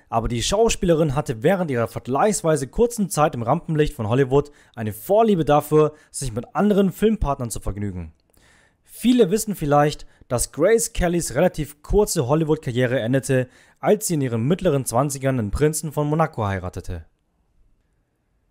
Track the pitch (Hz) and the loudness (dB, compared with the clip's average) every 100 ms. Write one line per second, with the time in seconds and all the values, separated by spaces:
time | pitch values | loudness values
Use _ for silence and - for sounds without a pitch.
0 | _ 113 113 117 113 202 226 - 180 160 | _ -4 -2 -2 0 2 2 2 2 2
1 | 160 135 147 113 143 190 175 123 113 131 | 2 0 -4 -2 0 2 0 -2 -2 -4
2 | - 131 202 202 165 156 131 - 233 233 | -4 0 0 0 0 0 0 0 0 0
3 | 185 - 151 127 113 156 - 156 151 - | -4 0 0 0 -2 -2 0 0 0 -2
4 | 107 123 135 139 143 - _ - 107 104 | 0 0 2 2 0 -6 _ -10 -8 -6
5 | - 202 233 196 143 147 147 151 151 - | 0 2 4 2 2 2 4 2 2 0
6 | _ - 131 107 120 151 202 196 196 - | _ -12 -8 -8 -6 0 2 2 2 2
7 | 214 214 147 139 120 - - 101 104 90 | 0 0 -2 -2 -6 -8 -8 -6 -6 -6
8 | 80 - _ _ _ _ _ _ _ - | -12 -16 _ _ _ _ _ _ _ -2
9 | 226 254 196 214 - 190 151 143 147 147 | 2 4 4 0 -4 -4 2 2 2 0
10 | - _ - 123 - - 170 226 220 - | -12 _ -6 -4 -4 0 2 2 0 -2
11 | 175 175 151 123 180 170 147 - - 190 | 0 0 -2 0 0 0 -10 -10 -2 0
12 | 208 175 123 151 156 151 - 117 127 131 | 2 0 0 0 2 -2 -2 -2 0 0
13 | 113 131 - 131 127 _ _ _ 135 208 | 0 -2 0 -2 -2 _ _ _ 0 0
14 | - 165 135 113 120 180 185 139 127 117 | 0 -2 -2 -2 0 0 0 0 0 -2
15 | 143 135 135 131 104 - 151 156 160 139 | -2 -2 -2 -2 -2 0 0 0 -6 -4
16 | 147 156 160 160 104 98 87 92 - 90 | -2 0 -2 -2 -4 -4 -6 -10 -10 -12
17 | 78 _ _ _ _ _ _ _ _ _ | -14 _ _ _ _ _ _ _ _ _
18 | _ _ _ _ _ | _ _ _ _ _